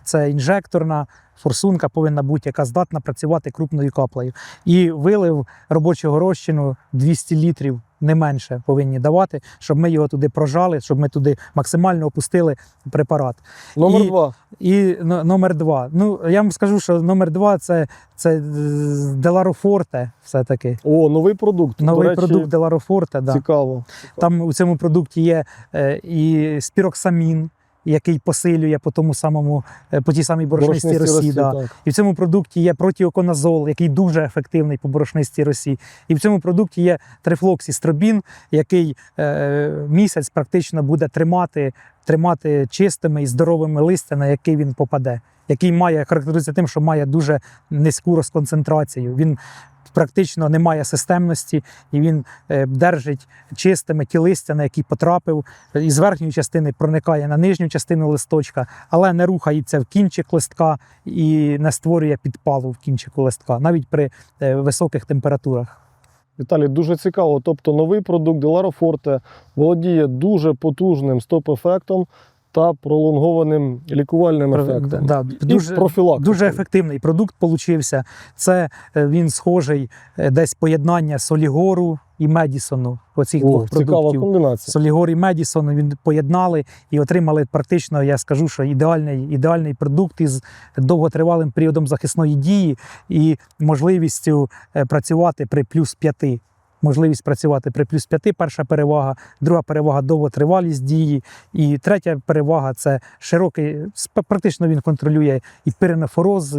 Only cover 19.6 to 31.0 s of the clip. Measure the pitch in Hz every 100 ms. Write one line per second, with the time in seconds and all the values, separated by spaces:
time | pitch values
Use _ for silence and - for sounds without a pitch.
19.6 | 196 202 - 127 123 - - 135 123 127
20.6 | 123 120 151 160 156 156 180 202 214 180
21.6 | 156 - 151 170 180 175 180 165 156 160
22.6 | 165 160 - 190 170 139 131 135 135 147
23.6 | 131 127 120 - - - 170 170 170 143
24.6 | 180 160 170 165 147 170 165 165 143 -
25.6 | - 156 139 147 170 165 156 160 156 151
26.6 | - - 185 - 185 170 165 160 160 _
27.6 | _ _ 170 151 - 156 - 147 175 165
28.6 | 156 151 156 147 156 139 156 151 147 147
29.6 | - - - 147 131 151 160 165 151 156
30.6 | 147 - 160 156